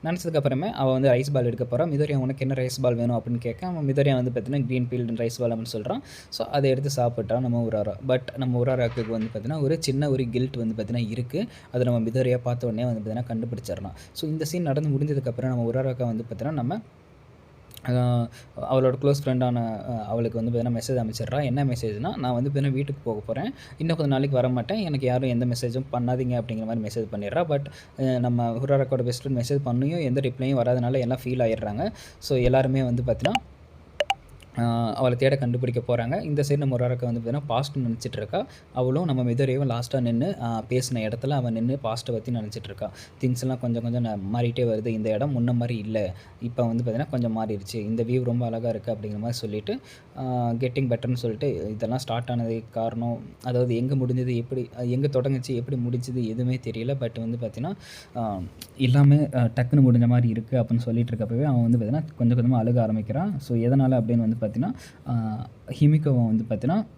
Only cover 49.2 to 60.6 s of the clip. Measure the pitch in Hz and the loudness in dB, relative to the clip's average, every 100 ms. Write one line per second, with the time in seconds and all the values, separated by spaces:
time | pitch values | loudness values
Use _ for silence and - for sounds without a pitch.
49.2 | 113 120 110 107 107 254 - - - - | -4 -4 -4 -6 -4 -6 -8 -20 -18 -8
50.2 | 131 123 120 117 127 123 131 113 120 123 | -4 0 0 0 0 0 0 0 0 0
51.2 | 120 110 143 90 95 107 110 127 - 117 | -2 -2 -2 -2 -4 -4 -2 -2 -2 -4
52.2 | 120 120 117 113 113 117 113 117 117 117 | -2 -2 -2 -4 -4 -4 -2 -2 -4 -4
53.2 | - - 127 123 123 117 127 139 127 127 | -10 -10 -2 0 2 2 2 0 2 0
54.2 | 127 120 117 131 120 120 123 127 143 131 | 0 -2 -2 -6 -6 -4 -2 0 2 2
55.2 | 135 135 127 123 127 131 120 123 127 127 | 2 -2 -2 -4 -2 -2 -2 -2 -2 -2
56.2 | 113 113 123 127 123 113 120 139 120 117 | -2 0 -2 -2 -4 -4 -2 -2 -4 -4
57.2 | 113 120 113 - 156 202 - - - 120 | -6 -4 -6 -4 -6 -6 -12 -20 -12 -4
58.2 | 113 95 87 - - - 127 135 139 147 | -4 -4 -8 -12 -20 0 4 6 8 8
59.2 | 143 131 117 127 123 147 131 120 120 123 | 4 2 2 2 2 6 8 8 6 4
60.2 | 120 110 110 127 | 4 0 0 0